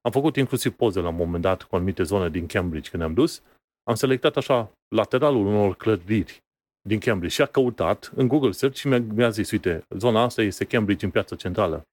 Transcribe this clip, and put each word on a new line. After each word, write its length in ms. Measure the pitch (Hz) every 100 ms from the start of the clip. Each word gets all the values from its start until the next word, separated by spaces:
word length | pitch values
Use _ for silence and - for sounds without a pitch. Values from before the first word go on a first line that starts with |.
Am 100 | 123
făcut 240 | 135 151
inclusiv 360 | 139 131 123 127
poze 280 | - 120 92
la 80 | 87
un 80 |
moment 280 | 85 85 85
dat 200 | 95 92
cu 120 | -
anumite 280 | 92 92 90
zone 260 | 87 98 87
din 160 | 85
Cambridge 440 | 82 104 90 78 -
când 120 | 87
ne-am 140 | 82
dus. 260 | 85 165 - _ _ _ _
Am 120 | -
selectat 420 | 110 131 131 156 143
așa 340 | - 127 107 _ _
lateralul 500 | 113 104 131 147 131
unor 300 | 98 104 101
clădiri 680 | 87 110 101 87 110 85 - _ _ _ _
din 180 | 101 107
Cambridge 360 | 123 98 85
și 60 | -
a 40 |
căutat 640 | 139 - 127 - 85 101 -
în 120 | - 127
Google 240 | 147 127
Search 260 | - 135 131
și 100 | 143
mi-a, 120 | 127
mi-a 300 | 113 107 120
zis, 220 | 107 98
„Uite, 340 | 107 92 82 - 98
zona 240 | 120 110
asta 200 | 120 120
este 240 | 107 -
Cambridge 400 | - 120 104 98
în 60 | 98
piața 240 | 110 -
centrală.” 520 | - 92 90 95 73 -